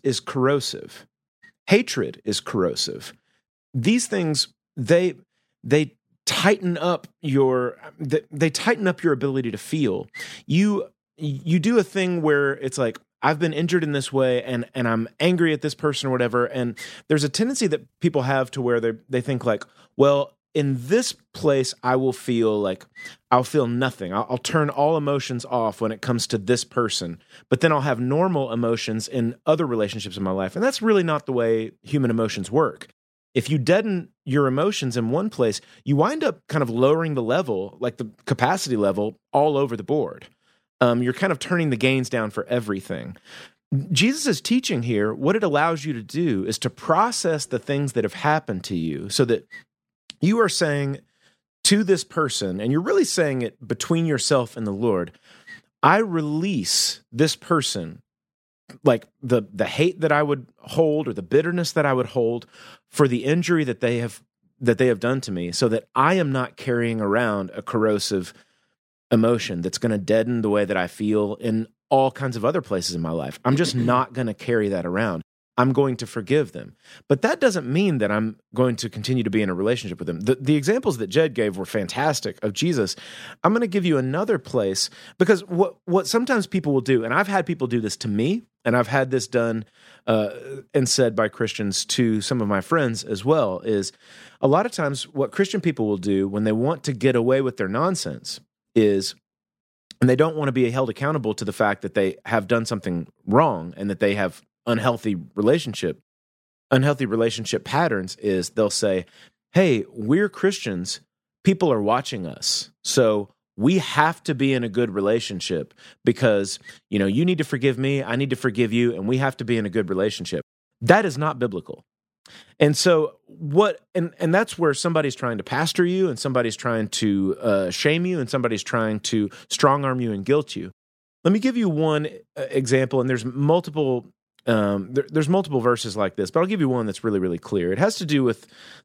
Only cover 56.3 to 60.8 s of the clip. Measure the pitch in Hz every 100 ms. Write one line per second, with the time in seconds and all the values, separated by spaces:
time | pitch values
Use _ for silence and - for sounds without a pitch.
56.3 | 151 185 170 90 - - - _ 117 156
57.3 | - - 165 131 104 82 82 _ _ _
58.3 | _ _ _ _ - 147 117 - _ 131
59.3 | 123 101 98 101 - 165 180 160 147 151
60.3 | 139 127 _ - -